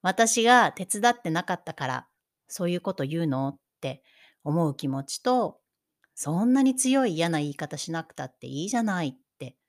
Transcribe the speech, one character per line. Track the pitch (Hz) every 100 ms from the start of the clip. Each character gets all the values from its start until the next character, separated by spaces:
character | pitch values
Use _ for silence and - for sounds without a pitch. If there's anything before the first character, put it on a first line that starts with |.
私 | 185 190 226 -
が | 233 247 185
手 | -
伝 | 180 208 233
っ | 240
て | 175
な | 160 -
か |
っ | 175
た | -
か | - 131
ら、 | 127 - _ _ _ _
そ | - 175
う |
い | 175
う |
こ | 196
と | 185 135
言 | 160
う | 165
の | 131 135
っ | 139 _ _
て | 139 135 _ _ - _
思 | 147 160 160
う | 139
気 | 139
持 | 135 139
ち | -
と、 | 247 254 196 - _ _ _ _ _ -
そ | 143 165
ん | 233
な | 262
に | 269 262
強 | 262 269 254
い |
嫌 | 160 170
な | 160
言 | 147
い | 143
方 | 151 143
し | -
な | 165
く | 160
た | - 135
っ | _
て | 127
い | 135 185
い |
じ | 240
ゃ |
な | 220 185
い | 151 127
っ | _ _
て。 | 131 _